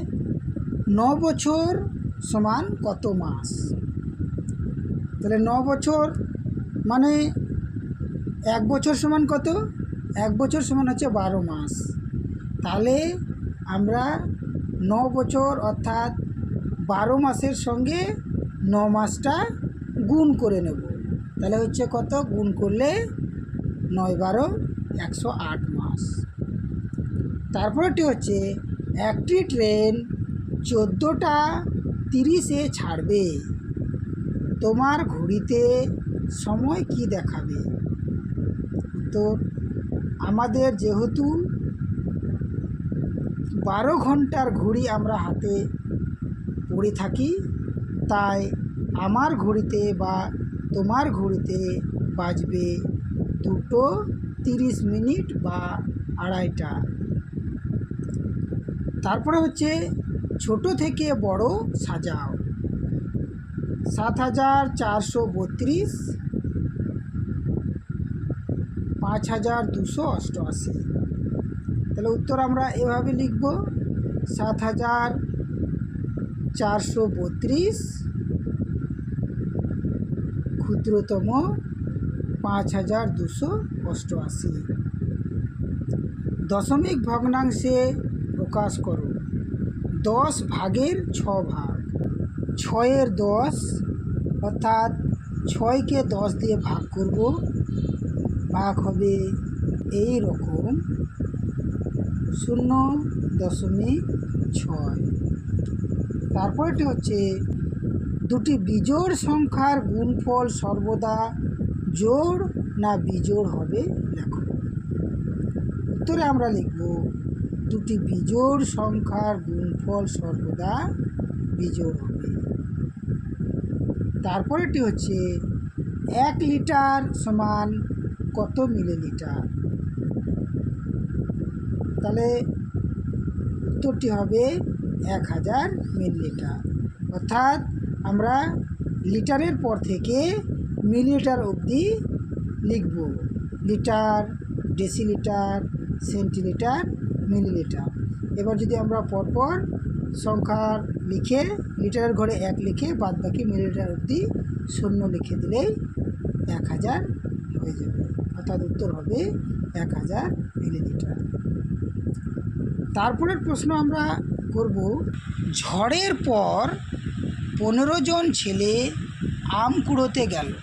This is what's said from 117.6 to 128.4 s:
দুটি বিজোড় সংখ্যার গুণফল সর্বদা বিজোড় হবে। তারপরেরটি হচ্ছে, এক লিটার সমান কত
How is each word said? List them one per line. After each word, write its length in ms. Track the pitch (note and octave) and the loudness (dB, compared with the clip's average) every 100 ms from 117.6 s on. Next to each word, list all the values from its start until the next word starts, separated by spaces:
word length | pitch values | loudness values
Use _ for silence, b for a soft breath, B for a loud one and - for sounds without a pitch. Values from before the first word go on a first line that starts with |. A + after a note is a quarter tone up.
| - | -2
দুটি 240 | G#3+ A3+ G#3 F#3 | 0 0 0 2
বিজোড় 540 | F3+ - A#3 C4 C#4 C4+ G#3 | 0 2 4 4 4 2 0
সংখ্যার 580 | G#3+ G#3+ G#3 G3+ G#3+ G3 E3 | 0 0 0 0 0 0 -2
গুণফল 580 | E3+ F3+ - G3 G3+ G3 - | -2 -2 -2 0 0 0 -2
সর্বদা 580 | E3 E3 D#3+ - F#3 B3 F4 - - - - - - - | -2 0 -2 0 0 0 0 -2 -2 -2 -2 -2 -2 0
বিজোড় 380 | F3 - D#3+ - | 0 0 0 -2
হবে। 260 | - - - - - - - - - - - - - - - - - - - - - - | -2 -4 -2 -2 0 -2 -2 -2 -4 -4 -2 -2 -2 -4 -2 -2 0 0 0 0 0 0
তারপরেরটি 540 | - F#3 - D#4 F4+ D4+ A3+ | 0 0 2 0 2 2 2
হচ্ছে, 320 | - - F#3+ F3+ F3+ - - - - - - - A#3+ C#4+ | 2 0 0 0 0 -2 -2 -4 -4 -4 -4 0 2 2
এক 100 | - D4+ | 2 2
লিটার 500 | C#4+ D4 C#4+ C#4 C4+ C4+ - | 2 2 4 4 2 0 -2
সমান 460 | A3 G#3+ G#3+ G#3 G#3 G#3+ - - - - - | 0 2 2 2 0 -2 -2 -4 -4 -4 -4
কত 200 | G#3+ | -2